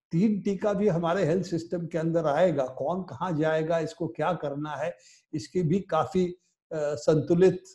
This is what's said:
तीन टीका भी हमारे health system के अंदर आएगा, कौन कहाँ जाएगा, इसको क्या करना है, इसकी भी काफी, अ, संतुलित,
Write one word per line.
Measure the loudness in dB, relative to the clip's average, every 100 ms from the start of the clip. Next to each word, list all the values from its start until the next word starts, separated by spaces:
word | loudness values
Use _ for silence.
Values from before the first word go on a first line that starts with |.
| -4
तीन | 0 2 2
टीका | -2 -2 0
भी | 2 2
हमारे | 2 0 0 2
health | 0 0
system | -4 -4 -6 -4
के | -4
अंदर | 0 0 2
आएगा, | 4 2 2 -2
कौन | -4 -4 -4
कहाँ | -6 -8 -4 0
जाएगा, | 0 0 0 -2
इसको | -2 -6 -8
क्या | -2 -2
करना | -2 -4 -6 -6 -6
है, | -6 -8 -18 -20 _
इसकी | -10 -4 -2
भी | 0 0
काफी, | 0 -2 0 0 -2 -4 _ _ -10
अ, | -4 -4 -2
संतुलित, | 2 2 4 6 6 4 -8